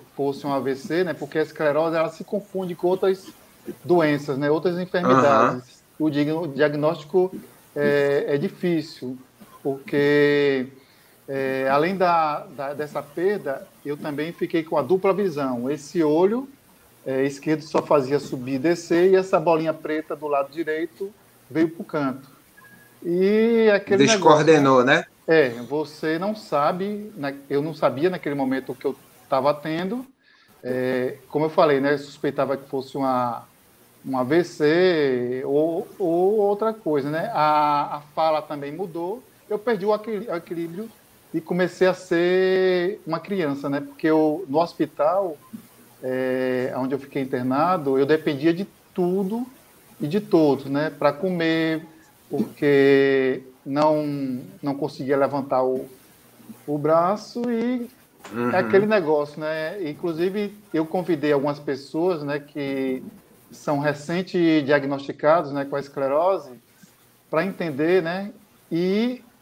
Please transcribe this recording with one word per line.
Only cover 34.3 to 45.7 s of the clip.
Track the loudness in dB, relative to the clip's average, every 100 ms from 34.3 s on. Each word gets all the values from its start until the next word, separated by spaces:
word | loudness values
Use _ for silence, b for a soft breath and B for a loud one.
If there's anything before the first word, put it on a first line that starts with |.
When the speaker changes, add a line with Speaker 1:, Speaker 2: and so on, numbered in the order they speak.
| 0
Speaker 1:
C | 0 0 2 4 4 2 2 0 -2 -4
ou, | 0 0 0 -2 -8 -4
ou | -2 2 2 2
outra | 2 2 -2
coisa, | -2 -2 -2 0
né? | -4 -4
A, | 0 2 4 4 2 -2 -8
a | -8
fala | -2 0 0
também | -2 -10 -8
mudou, | -8 -10 -8 -8 -8 b b -8
eu | -4
perdi | -2 -2
o | 0
equil-, | -2 -2 -8 -6
o |
equilíbrio | -8 -8 -8 -8 -8 -12 -16 _ _ _
e | -8
comecei | -4 0 -2 2 2
a |
ser | 2 -2 0 2 4 2 2 2 2 0 -4 -6
uma | -8
criança, | -4 -2 -2 -2 -4
né? | -4
Porque | -6 -2 2
eu, | 4 4 0 -2
no | 0
hospital, | 0 -2 -6 0 2 2 -2 -6 -14 -18 -18